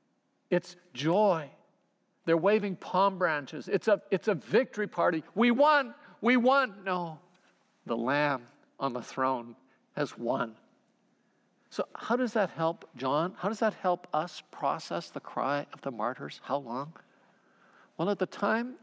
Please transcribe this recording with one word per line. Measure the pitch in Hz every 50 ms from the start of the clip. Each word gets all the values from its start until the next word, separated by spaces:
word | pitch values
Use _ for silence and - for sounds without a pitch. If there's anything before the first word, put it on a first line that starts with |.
| _ _ _ _ _ _ _ _ _ _
It's | 175 175 - - - - _ _ -
joy. | 120 143 160 170 202 214 202 175 160 147 135 - _ _ _ _ _ _ _ _ _ _ _ _ _ _
They're | 165 165
waving | 165 156 196 214 220 190 202 185
palm | - - - - 180 196 202 190
branches. | 175 180 165 156 147 139 - 165 151 - -
It's | 208 170 - 220
a, | 208 196 - -
it's | 196 175 - 220
a | 196
victory | 151 - - 147 226 262 - - 208 208
party. | - - - 170 175 175 160 - - _
"We | 190 233 240
won! | 233 240 285 302 302 285 269 233 233 - - - - _
We | - 233 254
won!" | 254 226 247 269 277 269 233 190 202 185
No, | 196 185 180 175 165 156 147 - _ _ _ _ _ _ _ _ _ _ _ _
the | - 117
Lamb | 117 117 123 143 147 151 147 139 123 120 - _ _ _ _ _ -
on | 139 135 120
the | 123
throne | 117 - - 135 131 131 135 120 117 117 113 - _ _ _ _ _ _ _
has | 147 147 127 - -
won. | 117 120 131 131 123 113 110 - _ _ _ _ _ _ _ _ _ _ _ _ _ _ _ _ _ _ _ _ _ _
So | - - - - -
how | - - - 233
does | 247 254 220 -
that | 226 196 175
help | - - 165 165 170 - - - _
John? | 123 131 131 139 151 165 180 - -
How | - 196
does | 220 -
that | 240 220 -
help | - - 185 175 170 - - -
us | 156 170 175 - - - _
process | - - - 139 151 160 - - 170 170 165 -
the | - 135
cry | - - - 120 117 131 143 147 - - -
of | -
the | - 135
martyrs? | 120 107 107 117 131 - 143 151 - - -
"How | - - 143
long?" | 139 113 117 127 143 160 - - - _ _ _ _ _ _ _ _ _ _ _ _ _ _ _ - _ _ -
Well, | 160 196
at | 202 180
the | 185
time | - - - 208 214 220 226 240 254 247 -